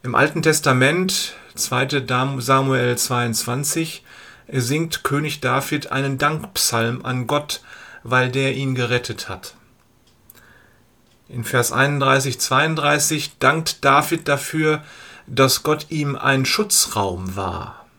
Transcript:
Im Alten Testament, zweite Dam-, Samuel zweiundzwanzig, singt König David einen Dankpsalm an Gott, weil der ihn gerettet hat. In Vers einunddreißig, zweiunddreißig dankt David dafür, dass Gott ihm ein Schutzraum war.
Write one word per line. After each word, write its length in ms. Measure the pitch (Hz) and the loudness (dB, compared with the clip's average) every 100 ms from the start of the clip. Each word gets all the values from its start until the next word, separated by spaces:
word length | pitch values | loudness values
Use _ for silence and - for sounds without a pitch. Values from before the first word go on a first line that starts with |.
Im 140 | 131 - | 0 2
Alten 260 | 147 160 | 2 2
Testament, 920 | 160 151 147 127 131 170 185 - - - - - | 2 2 2 4 4 2 0 -2 -4 -10 -16 -8
zweite 460 | - 127 131 143 | -4 -2 0 -2
Dam-, 400 | 127 127 135 135 | 0 0 0 -2
Samuel 560 | 120 135 135 131 123 120 | 2 2 4 2 2 0
zweiundzwanzig, 1040 | - 123 120 110 - 127 139 165 160 - - - - - - | 0 0 0 -2 -4 -4 -2 -2 -4 -8 -16 -20 -20 -20 -6
singt 520 | 135 120 151 165 - | -4 0 -2 -2 -4
König 380 | - 143 151 147 | -2 -2 -2 -4
David 500 | 127 131 135 147 - | -2 -2 -2 -4 -2
einen 260 | 131 139 131 | -4 -2 0
Dankpsalm 880 | 147 156 - - - 117 113 123 - | 0 -2 -6 -2 0 0 0 -2 -4
an 220 | 127 120 | -4 -2
Gott, 340 | 147 147 - - - - - | -2 -2 -10 -12 -20 -20 -18
weil 280 | - 127 127 | 0 2 2
der 240 | 131 135 135 | 0 -2 -2
ihn 200 | 135 127 | -2 -2
gerettet 540 | 120 123 - - - | 0 0 -2 -8 -8
hat. 260 | 95 - - _ _ _ _ _ _ _ - - - _ _ _ _ _ _ _ | -12 -14 -20 _ _ _ _ _ _ _ -20 -20 -20 _ _ _ _ _ _ _
In 140 | 123 | -8
Vers 280 | 110 127 120 | -2 0 2
einunddreißig, 680 | - 139 143 135 135 135 120 | 2 2 2 4 2 2 -4
zweiunddreißig 1000 | - 131 160 156 147 147 - 156 - - | 0 2 2 2 2 2 2 -2 -4 2
dankt 460 | 131 156 160 - 139 | 2 2 -2 0 4
David 420 | 139 147 165 - | 4 4 -2 0
dafür, 560 | 143 - 156 156 151 - - - - - | -2 -2 0 0 0 -6 -20 -20 -20 -6
dass 360 | 131 131 - | 2 4 4
Gott 220 | 147 151 - | 0 -2 -2
ihm 260 | 160 147 135 | -4 -2 0
ein 300 | - 135 131 | 2 2 2
Schutzraum 880 | - 208 - - 110 98 90 95 95 | 0 2 2 2 0 -2 -2 -6 -4
war. 500 | 92 87 85 - - | -4 -6 -10 -14 -20